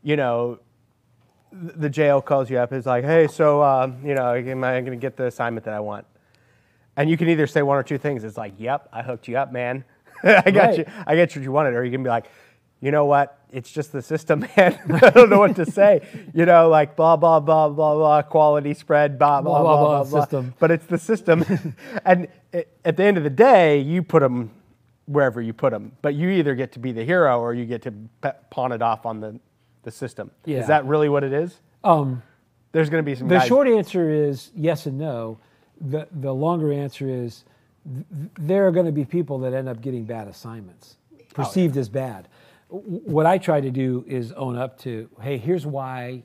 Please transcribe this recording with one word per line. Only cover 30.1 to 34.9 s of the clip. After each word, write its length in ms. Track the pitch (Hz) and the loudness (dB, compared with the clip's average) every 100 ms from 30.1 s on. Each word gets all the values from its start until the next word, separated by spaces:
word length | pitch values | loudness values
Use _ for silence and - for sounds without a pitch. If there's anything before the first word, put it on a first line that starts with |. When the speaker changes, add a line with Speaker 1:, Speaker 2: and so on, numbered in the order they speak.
| - 98 _ | -12 -18 _
Speaker 2:
Yeah. 160 | - 139 | -8 -6
Speaker 1:
Is 80 | 120 | 0
that 160 | 151 | 0
really 240 | 135 151 151 | 2 0 2
what 160 | 143 | 0
it 80 | 139 | -2
is? 260 | 139 175 - _ _ | -4 -6 -10 _ _
Speaker 2:
Um, 400 | 202 165 139 127 - _ _ _ _ | 2 2 0 -6 -12 _ _ _ _
Speaker 1:
There's 180 | 160 151 | -2 0
gonna 120 | 160 | -2
be 140 | 147 131 | -4 -6
some 100 | 185 | 0
Speaker 2:
the 120 | 180 | 2
Speaker 1:
guys 100 | 127 | 4
Speaker 2:
short 180 | 254 269 | 4 4
answer 420 | 226 180 185 165 | 2 0 -2 0
is 440 | 151 147 135 - | 0 -2 -4 -12
yes 320 | 190 156 156 | -6 -4 -4
and 120 | 151 | -6